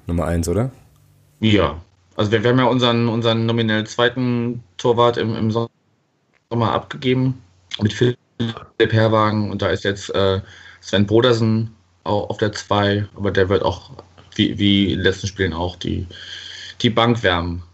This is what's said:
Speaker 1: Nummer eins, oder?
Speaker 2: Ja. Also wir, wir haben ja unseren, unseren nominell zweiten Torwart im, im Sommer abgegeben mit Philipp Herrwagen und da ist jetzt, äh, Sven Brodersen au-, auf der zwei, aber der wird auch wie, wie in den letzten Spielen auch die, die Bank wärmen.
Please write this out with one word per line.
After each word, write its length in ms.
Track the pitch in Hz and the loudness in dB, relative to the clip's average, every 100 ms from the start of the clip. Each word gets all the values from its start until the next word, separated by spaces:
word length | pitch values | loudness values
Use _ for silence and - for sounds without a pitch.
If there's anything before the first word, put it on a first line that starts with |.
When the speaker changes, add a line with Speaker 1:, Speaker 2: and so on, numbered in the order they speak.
| - | -6
Speaker 1:
Nummer 180 | 87 78 | -2 0
eins, 200 | 85 85 | -2 0
oder? 240 | 87 131 - _ _ _ _ _ _ | 0 -2 -6 _ _ _ _ _ _
Speaker 2:
Ja. 400 | 110 101 80 80 - _ _ - | 2 4 2 -2 -14 _ _ -4
Also 160 | 107 | 0
wir, 120 | 110 | 2
wir 80 | 113 | 4
haben 80 | 127 | 4
ja 60 | 123 | 4
unseren, 440 | 127 120 117 117 | 4 2 2 0
unseren 360 | 113 117 113 113 | 0 0 0 0
nominell 400 | 117 113 110 107 | 0 0 0 -2
zweiten 800 | - 120 123 123 120 120 120 - - | 0 0 0 -2 -2 -2 -6 -12 -4
Torwart 400 | 120 117 120 113 | 0 4 2 2
im, 180 | 110 113 | -2 -2
im 160 | 110 | -2
Sommer 1200 | 110 117 - _ _ _ _ _ _ _ 120 110 | -2 -4 -10 _ _ _ _ _ _ _ -2 0
abgegeben 720 | - - 151 135 127 131 127 - _ _ - | 0 -4 -4 -2 0 0 -4 -10 _ _ -4
mit 100 | 104 | -4
Philipp 260 | - 123 120 _ - 117 110 - - | 0 0 0 _ -8 -6 -8 -12 0
Herrwagen 720 | 110 110 110 110 107 107 101 | 2 4 4 4 2 0 -2
und 100 | 98 | -2
da 60 | 98 | -2
ist 160 | 95 | 0
jetzt, 320 | 104 101 98 - | -2 -4 -4 0
äh, 240 | 98 95 - - - - | 0 0 -4 -16 -20 -20
Sven 260 | - 98 101 | -2 0 4
Brodersen 720 | 107 123 113 113 110 113 - _ _ - | 4 4 4 2 0 -2 -8 _ _ -4
au-, 220 | 104 - | -4 -4
auf 80 | - | -4
der 160 | 104 | -4
zwei, 520 | - - 104 101 104 101 - | -4 -2 0 2 0 -4 -6
aber 160 | 98 | -2
der 180 | 98 92 | 0 2
wird 140 | 98 | 2
auch 280 | - 87 - - - - - - | 0 -4 -10 -20 -20 -20 -10 -2
wie, 220 | 107 - | 0 2
wie 360 | 101 98 98 | 2 4 2
in 60 | 76 | 2
den 40 | |
letzten 240 | 95 92 101 | 0 -2 -6
Spielen 240 | - 95 | -4 -4
auch 240 | 80 90 - | -2 -6 -6
die, 320 | 85 90 87 - - - - - - - | -6 -6 -8 -14 -18 -18 -18 -18 -18 -2
die 80 | 120 | 0
Bank 320 | 113 117 117 | 2 2 2
wärmen. 420 | 98 87 85 87 85 | 0 0 -2 -8 -12